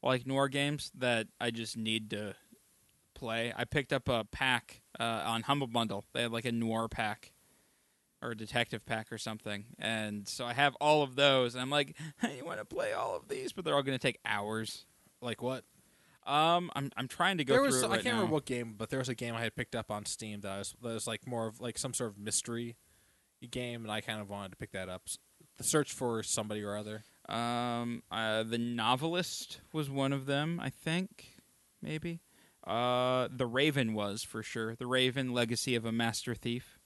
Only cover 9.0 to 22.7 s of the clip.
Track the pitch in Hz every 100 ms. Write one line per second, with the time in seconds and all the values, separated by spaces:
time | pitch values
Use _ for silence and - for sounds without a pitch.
9 | 110 113 - 110 107 101 113 - 113 113
10 | 107 104 101 - 120 120 143 123 147 151
11 | 139 127 143 135 123 123 131 147 143 -
12 | 156 - 233 139 143 - 208 185 - -
13 | - 87 - 135 - - 165 143 135 131
14 | 135 117 113 104 104 110 110 - - _
15 | _ _ 123 110 120 131 - _ _ _
16 | _ _ - 147 160 175 175 - 139 -
17 | 127 - 180 185 131 247 277 127 - -
18 | 247 233 180 156 - 123 117 104 110 131
19 | 127 120 120 113 113 - 120 117 110 104
20 | 101 - 110 104 98 98 98 - 117 113
21 | - 110 - 120 113 107 120 - 139 120
22 | 117 101 104 - - 117 120